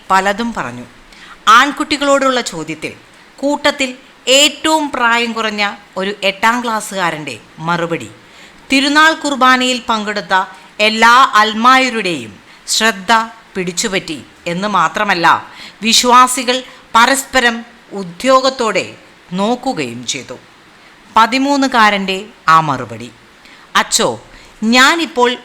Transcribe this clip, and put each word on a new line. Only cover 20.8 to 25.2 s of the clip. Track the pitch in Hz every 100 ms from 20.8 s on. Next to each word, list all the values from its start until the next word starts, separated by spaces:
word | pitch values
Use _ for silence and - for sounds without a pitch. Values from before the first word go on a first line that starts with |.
| - - - -
പതിമൂന്നുകാരൻ്റെ | 226 262 269 285 269 254 214 202 190 190 214 - -
ആ | 160 156
മറുപടി, | 131 120 113 117 - - _ - - - 196
"അച്ചോ, | 214 - 185 113 - - - - 214
ഞാനിപ്പോൾ | 254 269 339 320 -